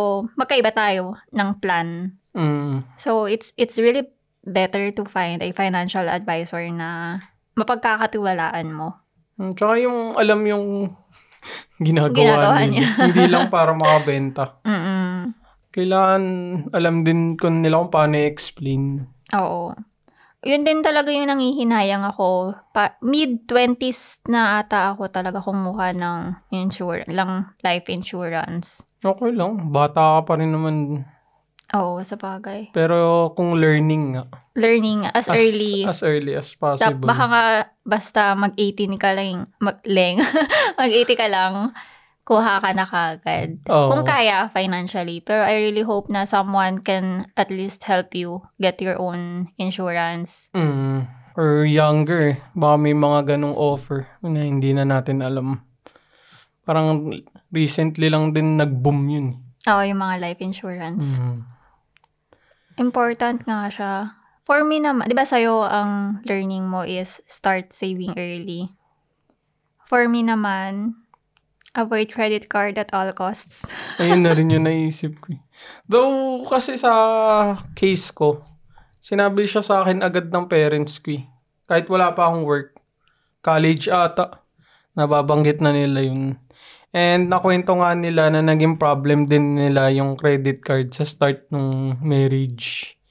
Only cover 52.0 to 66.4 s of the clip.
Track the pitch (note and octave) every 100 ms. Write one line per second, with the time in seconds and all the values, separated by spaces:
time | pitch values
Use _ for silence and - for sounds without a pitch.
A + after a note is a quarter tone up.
52 | D3+ F3 D3 C3 - F3+ D3+ D3+ D3+ D3
53 | D3 D3 C#3+ C#3+ D3 - D3 C#3 - C#3
54 | C3 _ F3 D3+ D3 C#3 C3+ C#3 C#3 C3+
55 | C3 C3+ C3 C3+ C3 C3+ - _ _ _
56 | _ _ _ - _ _ - D#3+ D#3 D#3
57 | D3+ - - - _ E3 D3+ D#3 D#3+ D#3
58 | D#3+ D#3 D#3 D#3 D#3 D#3 D3 C3 C#3 C#3+
59 | C#3 D3+ C3+ B2 - _ - G3+ G3 G3
60 | F#3+ F3+ F3 F3+ F#3+ F#3+ F#3+ F3+ E3 E3+
61 | C#3+ C3 B2 A#2+ B2 - _ _ _ _
62 | _ _ _ _ _ _ _ - B3 B3
63 | A#3+ A#3 A#3+ A#3+ A#3 G#3+ G3+ G3+ G3+ G3
64 | G#3 - _ _ - C#4+ D4+ D#4 D4+ B3+
65 | A3 B3 C#4 B3 A3+ A3+ G3+ G#3 G#3 G3+
66 | G3+ G#3 A3 G3